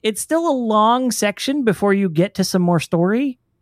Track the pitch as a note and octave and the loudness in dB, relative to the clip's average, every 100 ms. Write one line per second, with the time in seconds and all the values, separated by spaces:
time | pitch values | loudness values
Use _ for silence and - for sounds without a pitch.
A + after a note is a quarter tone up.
0 | A3 G#3 - D#4+ E4+ C4 A3+ G#3+ A3 B3 | -6 -6 -2 0 0 -2 0 2 4 2
1 | B3+ - G#3 - - C#4+ A#3 F3 G3+ G3 | 0 -2 -4 -4 -4 -2 0 0 0 2
2 | F#3+ D#3+ G3 - F#3 F#3 F3 E3+ - E3+ | 0 0 0 -2 -2 0 2 0 0 0
3 | F3+ A3+ C#4 - _ _ | 0 0 -2 -6 _ _